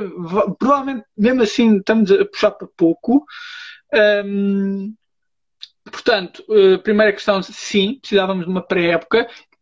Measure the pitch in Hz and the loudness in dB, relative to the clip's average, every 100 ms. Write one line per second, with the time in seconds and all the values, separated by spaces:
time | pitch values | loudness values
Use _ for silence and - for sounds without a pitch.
0 | 202 175 170 190 202 - 247 285 269 262 | -6 -10 -6 -2 -2 -2 0 0 -2 -10
1 | - - 214 254 214 - 233 208 190 220 | -12 -2 0 2 0 2 2 2 2 0
2 | 196 196 196 - 214 - - _ 165 165 | 2 2 0 0 -2 -2 -14 _ 0 0
3 | - 269 - - - - - - _ 277 | 0 0 0 -14 -20 -20 -20 -20 _ 2
4 | 208 208 202 202 202 196 196 196 196 220 | 4 2 -2 -4 -2 -2 -4 -6 -10 -16
5 | _ _ _ _ _ _ - _ - - | _ _ _ _ _ _ -20 _ -20 -6
6 | - 214 175 - - 214 190 185 214 208 | 0 0 -2 -14 0 4 6 4 2 2
7 | 214 202 - 196 180 - - 208 196 269 | 2 0 -2 -2 -2 -14 -4 -2 0 -4
8 | - 202 190 190 170 185 175 185 170 165 | -2 0 0 -4 -4 -6 -4 -2 0 -2
9 | - 226 240 - _ _ | 0 -2 -2 -10 _ _